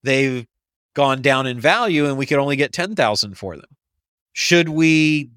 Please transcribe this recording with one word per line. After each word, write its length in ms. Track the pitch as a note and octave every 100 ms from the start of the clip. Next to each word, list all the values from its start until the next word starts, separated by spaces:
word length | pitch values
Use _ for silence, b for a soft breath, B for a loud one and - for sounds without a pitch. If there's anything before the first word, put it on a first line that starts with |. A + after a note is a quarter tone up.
they've 440 | C3 C3+ C3+ B2+ A2+ _ _ _ _
gone 280 | - C#3 C3+
down 240 | C3+ C3 C3
in 120 | B2
value, 460 | C#3 G#3+ A#3 D#3
and 140 | D3 C3+
we 80 | C#3
could 120 | C#3+
only 180 | C#3 C#3
get 180 | C#3+
ten 200 | - F#3
thousand 440 | G#3+ A#2 G#2+ G#2 F#2+
for 180 | G2 D2+
them. 220 | - _ _ _ _ _ _
Should 340 | - - F3 E3
we 600 | D#3 D#3+ D#3 D#3 D3+ B2+